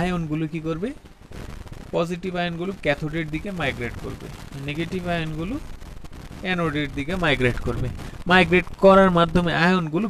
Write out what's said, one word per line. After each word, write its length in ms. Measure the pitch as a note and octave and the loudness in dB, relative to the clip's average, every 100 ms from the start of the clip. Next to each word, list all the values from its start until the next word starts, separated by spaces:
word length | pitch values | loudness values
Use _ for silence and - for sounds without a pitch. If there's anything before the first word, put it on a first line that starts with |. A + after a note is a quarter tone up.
আয়নগুলো 440 | F3+ F3+ D#3 D#3 D#3+ | 0 -2 -2 -2 -4
কি 80 | D#3+ D#3 | -4 -4
করবে? 200 | D#3+ A3+ D4+ - - - - - - - - - | -4 -6 -8 -16 -20 -18 -14 -12 -12 -14 -14 -4
Positive 380 | E3 E3+ F3 F#3 F3+ | -2 -2 -4 -4 -2
আয়নগুলো 360 | F3 E3 F3+ F#3+ | -2 -2 -6 -2
ক্যাথোডের 420 | D#3 C#3+ D3+ D#3+ D#3+ | -2 0 -2 -4 -4
দিকে 160 | D#3 G3+ F3+ | -6 -6 -4
migrate 340 | C#3+ B2 A#2+ - | -4 -4 -6 -8
করবে, 220 | A2+ A2 - - - C3+ C#3 | -10 -10 -12 -14 -14 -10 -6
Negative 340 | D3 E3+ F#3 F3 | -6 -4 -4 -2
আয়নগুলো 400 | E3+ D#3+ D#3 F3 C#4+ - - - - - - - - | -4 -4 -6 -6 -6 -10 -14 -14 -14 -14 -14 -14 -8
অ্যানোডের 460 | F#3 F3+ E3 D3 C#3+ C#3 | -4 0 0 0 -2 -4
দিকে 180 | C#3 F#3 | -4 0
migrate 340 | E3 B2+ B2+ A#2+ B2 | 2 4 2 0 -2
করবে। 220 | A#2+ B2+ - - - - | -2 -4 -6 -10 -6 4
Migrate 420 | F#3 F3 F3+ E3 - | 6 6 4 2 6
করার 260 | G3 F#3+ F#3+ F3 | 8 10 8 6
মাধ্যমে 340 | E3+ F3 E3+ D3 | 4 4 2 4
আয়নগুলো 420 | E3+ F#3 D#3+ D#3+ | 4 4 2 0